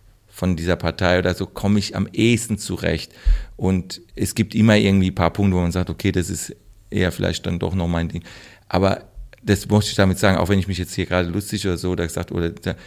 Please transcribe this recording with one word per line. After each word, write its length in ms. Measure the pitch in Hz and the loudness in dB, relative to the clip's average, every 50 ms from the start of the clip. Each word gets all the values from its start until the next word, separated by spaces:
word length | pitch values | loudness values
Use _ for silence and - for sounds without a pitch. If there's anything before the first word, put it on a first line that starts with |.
| _ - - _ _ _ | _ -20 -20 _ _ _
von 280 | - - - 90 90 | -10 -4 -2 -2 -2
dieser 200 | 78 82 87 90 | 0 0 -2 -2
Partei 420 | 85 - 85 82 - 95 87 90 90 | 0 0 -4 -2 0 2 2 2 4
oder 140 | 90 92 90 | 2 0 -2
so 120 | - 95 - | -2 -6 -8
komme 320 | - - - 101 101 104 | -8 -4 0 2 2 2
ich 160 | 101 - - | 0 -2 -4
am 120 | 98 98 - - | -4 -6 -4 0
ehesten 440 | - 110 117 120 107 - - 107 101 | 2 4 4 4 2 0 -4 -6 -6
zurecht. 540 | - - 95 87 - 85 80 80 - - - - - - - - - - - - | -4 -6 -6 -4 -2 -2 -2 -2 -4 -10 -16 -4 2 2 2 2 0 -10 -12 -4
Und 440 | - 92 95 92 87 - - - - _ - | 0 0 0 0 -2 -6 -12 -18 -18 _ -8
es 200 | - - 101 - | -6 -6 -4 0
gibt 180 | - 110 110 - | -2 -2 0 2
immer 220 | 113 107 113 107 104 | 4 6 6 6 6
irgendwie 320 | 107 101 98 98 92 92 | 6 4 4 4 2 2
ein 40 | 90 | 0
paar 160 | - 87 82 | 0 0 0
Punkte, 240 | - - 101 98 92 90 | 2 2 0 2 2 2
wo 40 | |
man 100 | 87 87 | 0 0
sagt, 180 | 85 92 90 - | 0 -2 -2 -4
okay, 220 | 80 - - 98 | -6 -2 -2 0
das 180 | 90 92 85 87 | 0 0 -2 -2
ist 260 | 92 80 - - - - _ - - - - _ | -6 -8 -8 -12 -14 -18 _ -20 -20 -20 -16 _
eher 200 | - - 92 87 | -2 0 0 0
vielleicht 340 | - - 98 90 80 - - 92 | -2 -2 -2 -2 -2 -4 -4 -6
dann 100 | 90 85 | -4 -4
doch 160 | 87 92 85 | -4 -2 -2
noch 140 | 98 85 85 | -2 -2 0
mein 220 | 87 85 85 80 | 0 -2 -2 -2
Ding. 140 | 71 85 - - - - - - - - _ _ | -4 -8 -10 -12 -20 -20 -20 -20 -20 -20 _ _
Aber 360 | - - 95 95 95 - - - _ - - - - _ - | 0 2 2 2 0 0 -6 -16 _ -16 -16 -16 -20 _ 0
das 240 | - 101 95 - - | 2 2 2 2 2
muss 220 | 104 107 104 - | 2 2 2 2
ich 60 | - | 2
damit 240 | - 98 95 95 95 | 2 2 2 2 2
sagen, 180 | - 101 95 - | 2 2 2 2
auch 120 | 85 85 | 2 2
wenn 100 | 101 98 | 2 0
ich 80 | 90 98 | 0 -2
mich 100 | 95 85 | -4 -4
jetzt 160 | 90 87 - | -4 -6 -4
hier 140 | - 90 - | -6 -4 0
gerade 200 | 90 90 90 87 | 0 0 0 0
lustig 360 | 85 98 101 - - 101 - | -2 -4 -4 -4 -6 -4 -2
oder 120 | 98 87 82 | -2 -2 -2
so 120 | 87 90 | -2 -2
oder 140 | 90 82 87 | -2 -2 -2
gesagt, 260 | 82 - 87 87 - | -4 -4 -6 -6 -4
oder 200 | - - 85 85 82 - - 87 92 - - | -4 -2 -2 -2 -4 -4 -6 -6 -6 -6 -10